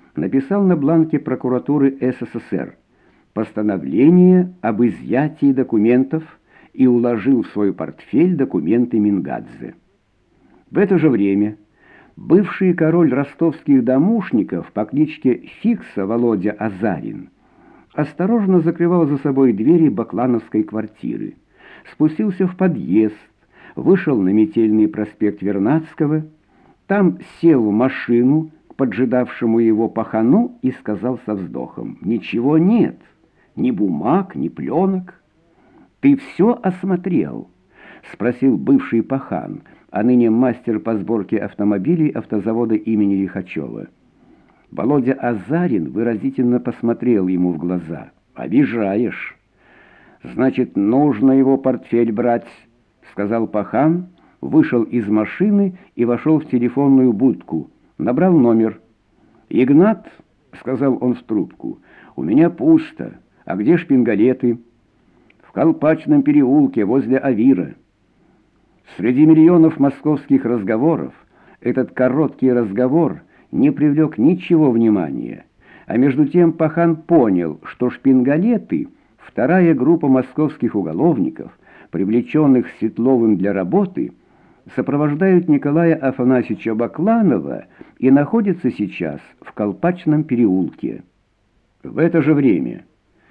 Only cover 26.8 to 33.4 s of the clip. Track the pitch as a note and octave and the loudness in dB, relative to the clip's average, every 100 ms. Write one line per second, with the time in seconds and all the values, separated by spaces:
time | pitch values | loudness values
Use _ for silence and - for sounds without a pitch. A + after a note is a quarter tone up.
26.8 | - G3+ F#3 - - - E3 C#3 G#2+ G#2 | -4 0 0 -2 -14 0 2 4 2 0
27.8 | C3 - - A#2+ B2+ D#3 D#3+ _ _ - | 0 -2 -2 2 2 2 -2 _ _ -6
28.8 | C3 F#2+ B2+ B2 A#2+ - A#2 A2+ A2+ G#2+ | -4 -2 -2 -2 -4 -4 -2 2 2 2
29.8 | A2+ - A2 A2 A2+ F#3+ A#3+ - B2+ - | -2 -4 -4 -2 2 2 0 -4 -6 -6
30.8 | - G2+ A#2 A#2+ - G2+ F2 C2 B1+ - | -8 -6 -6 -8 -8 -8 -8 -10 -12 -12
31.8 | A1+ - F#2 A2+ - A#2 C3 D#3 F3 A3+ | -14 -10 -6 -6 -4 -4 0 2 2 2
32.8 | - - _ _ _ _ | 0 -4 _ _ _ _